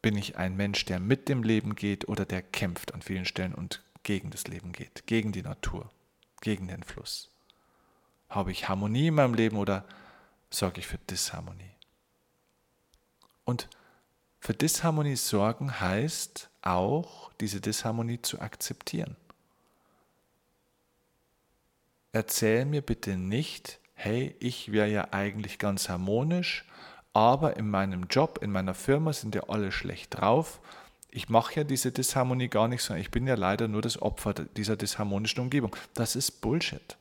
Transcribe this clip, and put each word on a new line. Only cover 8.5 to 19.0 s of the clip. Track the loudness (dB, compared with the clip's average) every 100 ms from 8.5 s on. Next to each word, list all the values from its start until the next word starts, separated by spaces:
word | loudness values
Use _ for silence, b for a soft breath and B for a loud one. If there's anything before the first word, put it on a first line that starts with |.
ich | -4 -2
Harmonie | -2 0 2 4
in |
meinem | 6 6
Leben | 6 4 4
oder | 0 0 B B B B B B _
sorge | -2 -2 -2
ich | -8
für | -10
Disharmonie? | -6 -4 -4 -6 -10 -14 -18 -20 -20 _ _ _ _ _ _ _ _ _ _ _ _ _ _ _
Und | -4 -4 -6 b b b b _ _ _
für | -4
Disharmonie | 2 4 4 2 2 2 0
sorgen | 2 4 4 2 -4 0
heißt | 2 2 0 -2 -8 -10 -16 _
auch, | 0 2 4 0 -2 -12 -20
diese | _ -4 -2
Disharmonie | -2 -2 -2 -2 -2 -4
zu | -4 -6
akzeptieren. | -8 -8 -8 -8 -6 -4